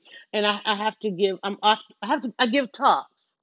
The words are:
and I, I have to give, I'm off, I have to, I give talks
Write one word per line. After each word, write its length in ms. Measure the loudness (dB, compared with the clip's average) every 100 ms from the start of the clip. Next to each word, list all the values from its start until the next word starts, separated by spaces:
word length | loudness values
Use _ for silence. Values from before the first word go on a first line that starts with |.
| _ -20 -6
and 140 | 0 0
I, 120 | 0 -2
I 100 | -2
have 220 | -2 -4
to 120 | -6
give, 260 | 0 0 0
I'm 140 | -6 0
off, 200 | 0 0 -4 -10
I 60 | -4
have 140 | -4
to, 120 | -4 -2
I 80 | 0
give 240 | 0 -2
talks 640 | 0 2 2 -2 _ -20 _